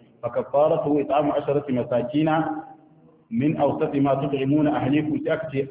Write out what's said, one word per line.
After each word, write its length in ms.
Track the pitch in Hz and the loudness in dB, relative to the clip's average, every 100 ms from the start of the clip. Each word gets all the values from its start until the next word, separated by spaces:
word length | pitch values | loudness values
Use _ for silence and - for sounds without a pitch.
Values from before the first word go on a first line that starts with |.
| - - | -20 -12
"Fa 80 | 117 | -6
kaffaratu 680 | 127 120 139 156 160 147 147 | -4 0 2 2 2 0 0
it'amu 340 | 143 139 147 | 2 0 2
asharati 380 | 147 147 143 139 | 0 0 -2 0
masakina 880 | 123 113 123 120 147 160 160 160 - - - - - - - - | -2 0 -2 0 0 2 2 0 -4 -10 -18 -20 -20 -20 -20 -8
min 240 | 113 147 - | -2 0 2
awsati 420 | 139 151 151 143 | 0 0 -2 0
ma 140 | 139 135 | 2 2
tut'imuna 600 | 139 139 135 151 135 123 | 0 -2 2 2 2 0
ahlikum," 480 | 123 147 151 131 | 0 0 0 -2
sai 100 | 160 | -2
aka 160 | 156 - | -4 -4
ce, 180 | 135 131 | -4 -2